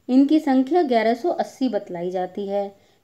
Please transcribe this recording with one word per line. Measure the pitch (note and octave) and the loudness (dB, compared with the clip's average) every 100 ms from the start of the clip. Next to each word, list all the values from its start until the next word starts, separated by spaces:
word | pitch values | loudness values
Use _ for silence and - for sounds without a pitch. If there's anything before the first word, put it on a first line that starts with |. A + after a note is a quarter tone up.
| - | 0
इनकी | B3+ C#4 D#4 | 4 4 4
संख्या | D4+ C4 C4 F4+ | 2 2 2 2
ग्यारह | D#4 A#3 A3 | 2 2 2
सौ | B3 F4 | 0 -2
अस्सी | - A3+ - C4 | -4 -6 -4 -4
बतलाई | G#3 - F3 F3 | -4 -6 -8 -6
जाती | F#3 F3+ F#3 G3+ | -4 -6 -6 -6
है, | G3+ G3+ G3 _ _ | -4 -4 -8 _ _